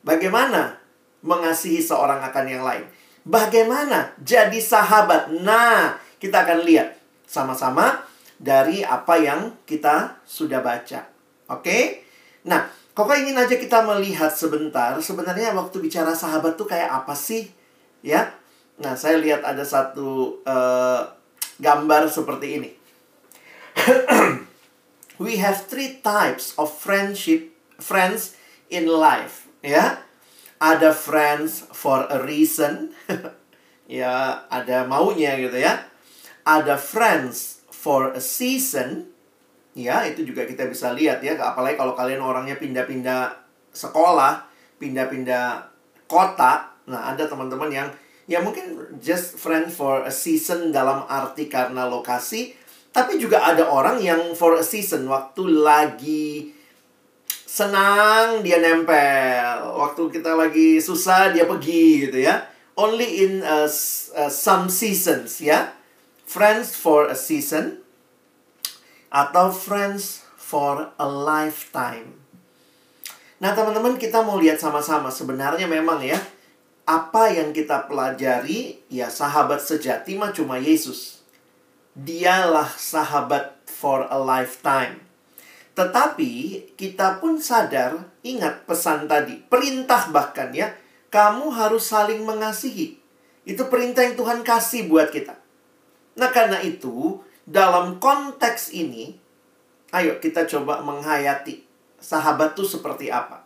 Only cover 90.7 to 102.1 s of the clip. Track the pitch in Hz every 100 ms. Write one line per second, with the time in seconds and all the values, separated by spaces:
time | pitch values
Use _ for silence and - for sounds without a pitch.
90.7 | - _ _ _ 208 208 226 311 233 214
91.7 | 226 - 220 208 220 220 220 220 208 269
92.7 | 208 156 - _ _ _ _ 185 196 262
93.7 | 247 247 254 247 240 233 233 233 226 226
94.7 | 240 170 160 151 - - - _ _ _
95.7 | _ _ _ _ - 254 240 220 190 190
96.7 | - 131 117 160 196 - _ - 196 190
97.7 | 180 180 180 262 285 285 - 233 - -
98.7 | 185 147 113 113 - _ _ _ _ _
99.7 | _ _ 180 165 - 160 165 156 147 135
100.7 | 143 143 143 151 143 139 139 139 - _
101.7 | _ _ _ -